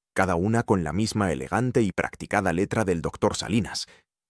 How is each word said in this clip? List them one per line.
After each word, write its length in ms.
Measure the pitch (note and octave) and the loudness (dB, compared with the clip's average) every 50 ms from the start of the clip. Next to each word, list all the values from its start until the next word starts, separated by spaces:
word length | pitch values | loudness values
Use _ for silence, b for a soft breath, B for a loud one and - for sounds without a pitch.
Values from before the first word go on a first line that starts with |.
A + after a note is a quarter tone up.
| _ _ | _ _
cada 220 | - - F#2+ F#2 F2 | 0 0 2 2 2
una 280 | E2+ F#2 G#2+ A2+ A#2 | 2 2 2 2 2
con 220 | A#2 - A2 F#2+ E2 | 2 2 2 2 2
la 80 | D2+ | 0
misma 400 | D2+ F#2+ A2+ G#2 - G#2+ G2+ F2+ | -2 -2 -2 0 0 0 0 0
elegante 500 | D2+ C2 C2 C2 F2 G#2+ B2+ B2+ - C3 | 0 -2 -4 -2 -2 0 0 2 2 2
y 100 | A2 F#2+ | 2 2
practicada 600 | - - - - - - E2+ - - G#2 G2 F#2 | 0 -2 -4 -4 -6 -10 -6 -2 0 0 2 2
letra 320 | E2 E2+ G2+ - - A#2 G#2+ | 0 0 0 0 0 0 0
del 180 | F#2+ F2 E2 | 0 0 -2
doctor 340 | D2 D2 - - - G#2 - | -2 -6 -4 0 0 0 0
Salinas, 500 | - - - F#2+ A#2 F2 - - - - b b b b b _ _ _ | -2 -4 0 0 0 0 -2 -4 -8 -10 b b b b b _ _ _